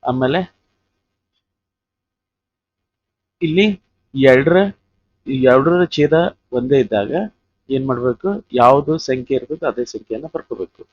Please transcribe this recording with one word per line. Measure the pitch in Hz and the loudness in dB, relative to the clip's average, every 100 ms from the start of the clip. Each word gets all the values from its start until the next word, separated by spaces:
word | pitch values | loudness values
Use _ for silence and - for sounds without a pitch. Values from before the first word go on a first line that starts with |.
ಆಮೇಲೆ | - 127 131 160 180 _ _ _ _ _ _ _ _ _ _ _ _ _ _ _ _ _ _ _ _ _ _ _ _ _ _ _ _ _ | -4 -2 -2 -2 -4 _ _ _ _ _ _ _ _ _ _ _ _ _ _ _ _ _ _ _ _ _ _ _ _ _ _ _ _ _
ಇಲ್ಲಿ | 170 165 214 196 _ _ _ 135 | -2 0 0 -2 _ _ _ 2
ಎರಡರ, | 135 127 139 180 202 - _ _ _ _ - | 4 6 4 2 0 -4 _ _ _ _ -8
ಈ | 135 | 0
ಎರಡರ | 127 131 143 175 | 4 4 4 0
ಛೇದ | 175 - 147 160 175 - _ | 0 0 2 2 0 -6 _
ಒಂದೇ | 127 123 139 | -6 0 0
ಇದ್ದಾಗ | 113 107 101 151 214 _ _ _ _ | 2 -2 -2 -4 -6 _ _ _ _
ಏನ್ | 135 135 | -6 -4
ಮಾಡ್ಬೇಕು? | 123 123 120 185 202 - | -4 -4 -4 -6 -8 -6
ಯಾವ್ದು | 123 120 139 147 160 | 2 4 4 0 -6
ಸಂಖ್ಯೆ | - 131 123 131 | -4 -6 -4 -6
ಇರ್ತದೆ | 123 156 151 | -4 -8 -6
ಅದೇ | 120 | -6
ಸಂಖ್ಯೆಯನ್ನ | 123 110 - 113 156 | -8 -10 -12 -12 -10
ಬರ್ಕೋಬೇಕು | 160 - 107 92 _ - | -12 -12 -12 -12 _ -20